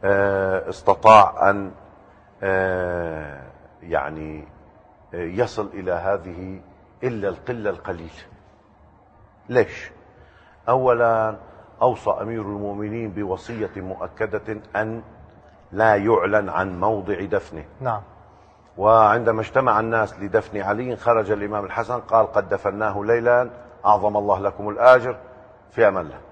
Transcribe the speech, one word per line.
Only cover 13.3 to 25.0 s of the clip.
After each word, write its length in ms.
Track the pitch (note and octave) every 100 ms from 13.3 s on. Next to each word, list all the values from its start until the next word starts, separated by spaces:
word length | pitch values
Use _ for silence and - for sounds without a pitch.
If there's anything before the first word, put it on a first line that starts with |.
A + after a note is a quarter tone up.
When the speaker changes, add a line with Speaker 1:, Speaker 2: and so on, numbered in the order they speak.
| F#2 - A#2 G#2 G2+
Speaker 1:
مؤكدة 840 | F#2 F#2+ F#2 - A2 G#2+ - G#2+ - G2
أن 260 | A2 A2+ A#2 - - - - - _
لا 240 | F#2 A2 G#2
يعلن 540 | G2+ G#2+ F#2 G#2 G2
عن 300 | D#2+ F#2+ F2
موضع 460 | G2 A2 F#2+ F2+ F#2+
دفنه. 400 | G2+ - D#2+ D2+ -
Speaker 2:
نعم. 200 | C3 G#2+ - - - - _ _ _ -
Speaker 1:
وعندما 640 | G#2 A2+ G#2+ A2+ A2+ A2
اجتمع 380 | G#2+ C3 B2+ G#2+
الناس 400 | A2+ A2+ G#2+ -
لدفن 420 | G2 A2 G#2 G#2
علي، 340 | F#2+ G#2+ B2+ A2+
خرج 360 | A#2+ A2+ G2+
الإمام 340 | G#2 G2+ G#2+ G2
الحسن 340 | A2+ A2 B2
قال: 320 | - A2+ G#2+
"قد 180 | G#2 F#2+
دفناه 540 | G2 G2+ G2 G#2+ G2+
ليلًا، 460 | G#2 A#2 A#2 A#2+ B2 - - - G2+
أعظم 320 | G#2 G#2 G#2
الله 220 | G#2 F#2+
لكم 300 | G2+ F#2+ G#2
الأجر، 480 | G#2 A#2+ B2+